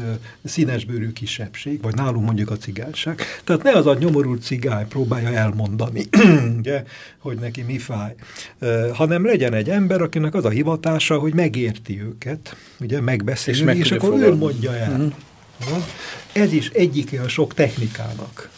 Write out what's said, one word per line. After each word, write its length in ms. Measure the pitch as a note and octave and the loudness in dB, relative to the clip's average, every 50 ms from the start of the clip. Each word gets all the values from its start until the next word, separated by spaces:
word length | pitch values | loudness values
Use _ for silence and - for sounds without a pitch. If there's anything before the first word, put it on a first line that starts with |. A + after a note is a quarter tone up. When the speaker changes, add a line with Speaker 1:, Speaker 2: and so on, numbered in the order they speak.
| A#2+ A2+ A2 A2 - - - _ - | -6 -6 -6 -8 -10 -14 -20 _ -14
Speaker 1:
színesbőrű 680 | D3+ - E3+ D3+ C3 B2 A#2+ A2 A2+ A#2+ A#2 A2 A2+ A2+ | -8 -2 -2 0 0 0 -4 -4 -6 -6 -6 -6 -6 -8
kisebbség, 680 | - A#2 A2 - - G#2+ G2 - - - C#3+ D3 D3+ A2+ | -8 -8 -8 -8 -8 -10 -12 -12 -12 -8 -8 -6 -6 -4
vagy 120 | A2+ G#2 | -4 -2
nálunk 300 | B2 C#3 C3 A#2 A2+ G#2+ | -2 -2 -2 0 0 0
mondjuk 260 | A2+ A2+ G#2 G#2 - | 0 0 0 -2 -2
a 60 | G#2+ | -4
cigányság. 640 | G2+ - - G2 G#2 A#2+ D3+ D#3 - - D#3 E3 - - - - - - | -6 -8 -10 -10 -10 -10 -10 -8 -8 -6 -6 -6 -6 -8 -10 -10 -8 -2
Tehát 180 | - F3 D#3 - | 0 0 2 4
ne 80 | C#4 A#3+ | 6 6
az 140 | F3+ C#3+ | 6 6
a 80 | D3+ C#3 | 4 4
nyomorult 480 | B2 D#3+ F3 D3+ C#3+ C3+ B2+ B2 A#2 - | 4 2 2 2 2 2 0 -2 -4 -4
cigány 460 | - C3+ A#2+ A#2+ C3 A2 G#2 G#2 A2 | -6 -4 -2 -2 -2 -2 -2 -4 -4
próbálja 400 | - C3+ C3 A2+ C3 A#2+ A#2 A#2+ A#2+ | -2 -2 -2 0 -2 -2 -2 -2 0
elmondani, 760 | A2 A2 G#2+ G2+ G#2+ G#2+ G2+ G#2 A2+ A2+ A#2 A#2 A2 - - - G3+ A3+ F#3 D#3+ | 0 0 0 0 -2 -2 -2 -2 -4 -4 -4 -4 -6 -2 4 6 8 10 10 8
<clears throat> 260 | C#3+ A#2+ A#2 A#2 A#2 | 8 4 2 0 -2
ugye, 260 | A2+ C3 C#3+ C3+ - - - - - - - _ | -2 -2 -4 -4 -4 -8 -16 -20 -20 -20 -18 _
hogy 200 | - C#3+ A2+ A2 | -10 -8 -8 -6
neki 240 | A#2+ A#2 A#2 B2+ A#2+ | -8 -8 -8 -8 -8
mi 160 | A#2+ C3+ A#2 | -6 -6 -6
fáj, 360 | - - A#2+ G#2 G#2 A2 A#2 A2+ - - - - - - - - | -6 -6 -6 -6 -6 -8 -10 -14 -18 -18 -16 -16 -16 -16 -12 -6
ö, 300 | C3 A#2+ A2+ A2+ A2+ A#2+ A#2+ | -2 0 0 0 0 -2 0
hanem 300 | C3 D#3+ D#3 F3 E3+ G3 | 0 0 2 2 2 2
legyen 300 | A#3 A3+ D3+ C3 A#2+ A2+ | 2 2 2 2 2 0
egy 140 | A2 G#2 D3+ | 0 0 0
ember, 340 | G3 G#3 G3 F3 F#3+ F3+ E3+ | 2 2 2 2 2 2 0
akinek 320 | D#3+ - E3 D#3 D#3 D#3 | 0 0 -2 -2 0 0
az 100 | F#3+ C3 | 0 0
a 40 | G#2+ | 2
hivatása, 680 | G#2+ B2+ D3 D#3+ D#3+ D#3 D#3+ E3 D#3+ D#3 - - D#3+ D3 | 2 2 2 0 0 0 0 0 0 0 2 2 0 0
hogy 160 | D3+ D#3 D3+ | 0 2 2
megérti 640 | F3 E3+ D3+ A2 B2 A#2+ G#2+ G#2 - - - G2 G2+ G#2 | 2 2 2 0 0 -2 -2 -4 -4 -8 -10 -8 -8 -8
őket, 540 | A2+ A2 - - A#2+ D#3 D#3+ - - - - - - - - | -10 -10 -10 -8 -8 -8 -8 -10 -14 -18 -20 -20 -20 -14 -10
ugye, 200 | C3+ A2 C3+ D3 | -6 -4 -2 0
megbeszéli, 580 | A#2+ C3 C3 G2+ G2+ A#2 C3+ - - - A#2+ C3+ | 0 0 0 0 0 -2 -2 -2 -2 0 0 2
Speaker 2:
És 60 | D#3 | 4
meg 120 | C#3 B2 F3 | 4 4 4
Speaker 1:
és 100 | D#3+ - | 4 2
Speaker 2:
tudja 80 | F#3+ - F#3+ G3+ | 2 2 2 2
Speaker 1:
akkor 100 | A#3 C#4 | 4 6
ő 40 | B3 | 6
Speaker 2:
fogadni. 160 | G3+ E3 D3+ D#3 | 6 6 6 2
Speaker 1:
mondja 300 | D3 C3+ A#2+ A#2 B2+ A#2+ | 0 0 -2 -2 -2 -2
el. 200 | A#2 A2+ G#2+ C3+ C3 | -2 -2 0 0 0
Speaker 2:
Mhm. 100 | D3+ D3 C#3 - - - - - - - - - A#2+ C3 D#3 F3+ E3 - - - - - - - - - - | 0 0 -2 -6 -12 -20 -20 -20 -20 -20 -16 -12 -8 -6 -4 -4 -4 -6 -10 -12 -14 -14 -14 -16 -12 -4 0
Speaker 1:
Ez 200 | G#3 G#3 F3 D#3+ | 2 2 4 4
is 160 | D3+ A#2 - | 2 0 2
egyike 520 | - D#3 F3+ F3 C3+ C#3+ A#2+ - C#3 B2+ | 2 2 2 4 2 0 -4 -2 -4 -4
a 80 | B2 B2+ | -4 -2
sok 260 | - D#3+ D3 - - | 0 0 0 0 2
technikának. 960 | - D3+ A#2+ - B2+ A2+ G#2+ - - A2+ A2+ A2+ A2 - - - - - - - | 2 2 2 2 -2 -4 -4 -4 -6 -8 -8 -8 -10 -12 -14 -14 -18 -20 -20 -16